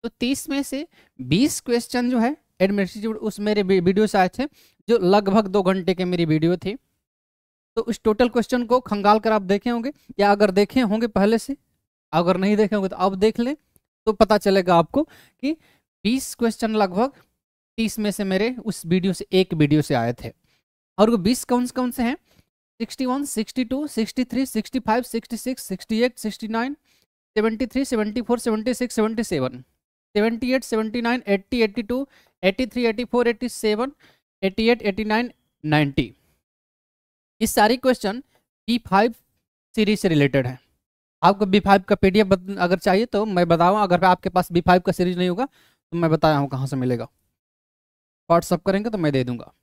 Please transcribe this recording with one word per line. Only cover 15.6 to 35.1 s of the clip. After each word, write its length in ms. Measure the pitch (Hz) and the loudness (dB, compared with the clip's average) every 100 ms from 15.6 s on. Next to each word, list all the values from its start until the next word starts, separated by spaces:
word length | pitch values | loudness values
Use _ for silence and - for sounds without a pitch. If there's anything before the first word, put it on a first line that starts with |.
| _ _ _ _ 202 | _ _ _ _ -4
बीस 280 | 262 - - | -2 -6 -4
क्वेश्चन 400 | 233 214 226 214 | -4 -2 -4 0
लगभग 360 | 196 180 262 - _ _ _ _ _ - | -2 0 -4 -6 _ _ _ _ _ -6
तीस 220 | 220 - | -4 -2
में 100 | 208 | -6
से 120 | 190 | -4
मेरे 320 | 196 190 220 254 226 | -2 0 -2 -4 -8
उस 200 | - 165 | -8 0
वीडियो 280 | 185 185 | 0 0
से, 140 | 180 - | -4 -2
एक 220 | 185 185 | 0 0
वीडियो 280 | 165 147 151 | 2 2 2
से 120 | 143 | 2
आए 200 | 131 117 120 | -2 -2 -6
थे। 80 | - - _ _ _ _ _ - | -10 -18 _ _ _ _ _ 0
और 120 | 214 | 2
वो 80 | 233 | 2
बीस 260 | 175 - | 0 -2
कौन 220 | - 247 247 | -2 -2 -2
से, 80 | - | -4
कौन 160 | 254 | -6
से 120 | 240 | -2
हैं? 140 | 233 285 _ _ _ _ _ _ | -4 -4 _ _ _ _ _ _
सिक्सटी 260 | 226 - 254 | -12 -6 -4
वन, 200 | 262 285 | -4 -4
सिक्सटी 400 | - 220 - 247 | -6 -6 -4 -4
टू, 220 | 262 302 | -4 -4
सिक्सटी 360 | - 220 - | -4 -4 -4
थ्री, 220 | 247 240 269 | -4 -2 -4
सिक्सटी 340 | 220 - 262 | -4 -4 -6
फ़ाइव, 240 | 226 226 | -2 -2
सिक्सटी 340 | 247 233 - 226 | -2 -8 -8 -10
सिक्स, 260 | - 262 | -8 -8
सिक्सटी 380 | - 185 - 220 | -8 -10 -4 0
एट, 160 | 247 247 | 0 -2
सिक्सटी 300 | 214 - 220 | -10 -8 -8
नाइन, 280 | 226 247 294 _ _ _ _ _ 220 | -6 -6 -8 _ _ _ _ _ -2
सेवेंटी 280 | 220 220 254 | 0 -2 -4
थ्री, 160 | 254 277 | -2 -2
सेवेंटी 360 | 226 214 214 | -2 -2 -4
फ़ोर, 180 | - 240 | -2 -2
सेवेंटी 340 | 240 214 220 | 0 -2 -2
सिक्स, 220 | 240 247 - | -4 -4 0
सेवेंटी 280 | 214 226 | 0 0
सेवन, 400 | 233 160 127 127 - _ _ _ _ 208 | -4 -2 -2 -6 -20 _ _ _ _ 0
सेवेंटी 360 | 220 226 247 | 0 -2 -2
एट, 100 | 254 | -2
सेवेंटी 380 | - 220 220 233 | -2 -4 -2 -2
नाइन, 220 | 233 247 220 | -2 -2 0
एटी, 340 | 196 - 247 | -2 -2 0
एटी 220 | 220 202 | 0 -2
टू, 240 | 208 247 277 _ _ _ | -4 -4 -6 _ _ _
एटी 220 | 185 196 247 | -2 -2 -4
थ्री, 200 | 247 233 | -2 -2
एटी 200 | 220 247 | -2 -2
फ़ोर, 220 | 240 240 | 0 0
एटी 220 | 233 247 | -2 -6
सेवन, 420 | - 214 214 254 - _ _ _ _ | -4 -2 -2 -4 -8 _ _ _ _
एटी 240 | 190 190 220 | -4 0 0
एट, 120 | 240 | 2
एटी 200 | 208 190 | 0 -4
नाइन, 260 | 214 | -2